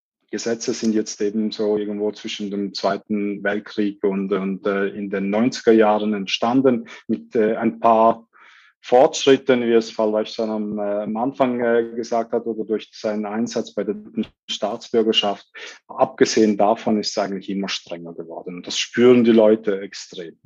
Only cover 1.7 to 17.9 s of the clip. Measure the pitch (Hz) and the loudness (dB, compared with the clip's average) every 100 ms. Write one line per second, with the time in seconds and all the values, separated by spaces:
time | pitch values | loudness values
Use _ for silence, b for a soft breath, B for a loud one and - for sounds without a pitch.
1.7 | 107 104 101 107 104 110 - 104 101 101 | 0 -2 -4 -4 -4 -10 -8 -6 -6 -6
2.7 | 92 98 98 - 107 101 101 101 104 - | -4 -2 -2 -4 -4 -4 -4 -4 -4 -6
3.7 | - 104 101 101 98 95 98 98 95 104 | -4 -4 -2 -2 -2 -2 -2 -2 -4 -4
4.7 | 98 98 104 101 98 98 104 127 131 - | -2 -4 -6 -6 -4 -2 0 0 2 4
5.7 | 110 107 107 107 104 95 - 117 131 131 | 6 6 4 0 -2 -4 -2 0 2 2
6.7 | 117 B B - 110 - 120 107 113 113 | 2 B B -6 -6 -2 0 0 2 -2
7.7 | 113 117 110 113 113 - b b b b | 2 4 6 6 2 -4 b b b b
8.7 | _ - 123 156 - 143 135 135 123 117 | _ 2 6 6 4 4 4 4 2 4
9.7 | 113 113 - 110 110 107 - 110 110 104 | 2 2 0 0 0 -2 -4 -4 -4 -6
10.7 | 107 101 104 107 110 131 135 127 120 120 | -4 -4 -4 -4 -4 -4 -2 -2 0 0
11.7 | 117 117 113 113 117 113 120 113 107 101 | 0 0 -6 -4 -4 -2 -4 -4 -6 -4
12.7 | 107 - - 110 107 104 107 117 117 110 | -6 -6 -8 -6 -4 -4 -6 -4 -6 -6
13.7 | - 101 104 - - 104 _ - - 101 | -6 -6 -6 -8 -8 -8 _ -12 -8 -6
14.7 | 117 - 117 110 107 104 98 - B B | -8 -2 0 2 2 0 -4 -10 B B
15.7 | B - - 131 - 127 120 107 101 101 | B -16 -2 -2 2 0 4 2 4 2
16.7 | 113 120 107 101 - 95 98 98 98 95 | 0 0 -2 -2 -4 -4 -6 -6 -6 -6
17.7 | - - | -8 -10